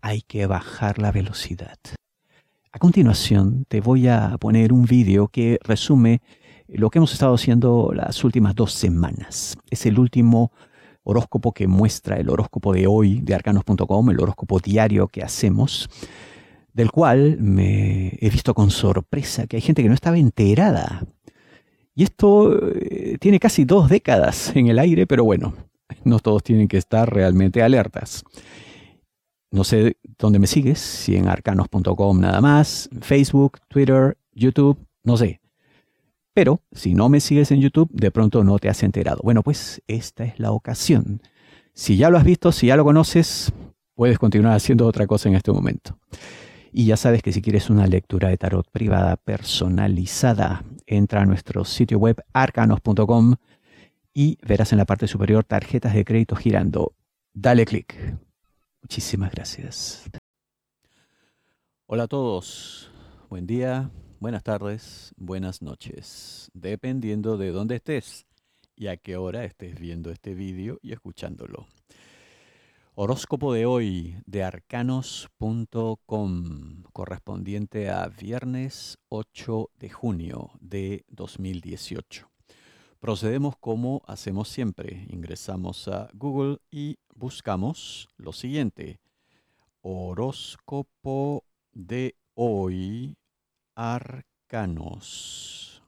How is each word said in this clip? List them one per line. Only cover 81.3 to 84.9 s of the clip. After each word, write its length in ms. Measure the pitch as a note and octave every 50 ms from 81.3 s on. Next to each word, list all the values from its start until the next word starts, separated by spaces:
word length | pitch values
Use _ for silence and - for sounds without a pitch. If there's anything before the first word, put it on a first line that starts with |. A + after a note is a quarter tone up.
| - -
mil 200 | F#2+ F#2 F#2 F2
dieciocho. 720 | E2+ F2 E2+ - - - - E2 - _ - - _ _ _ _ _ _ _ _ _ _ _ _ _ _ _ _
Procedemos 560 | - A2+ A2 F#2 G#2+ G#2+ A#2 C#3 C#3 C#3+ C3 _
como 420 | _ A#2+ A2+ A2+ A#2+ B2+ C3+ C#3 _
hacemos 420 | - G#2 G2+ - G#2+ F#2+ G2 G#2+ -
siempre. 580 | - - B2+ A2 F2+ - - -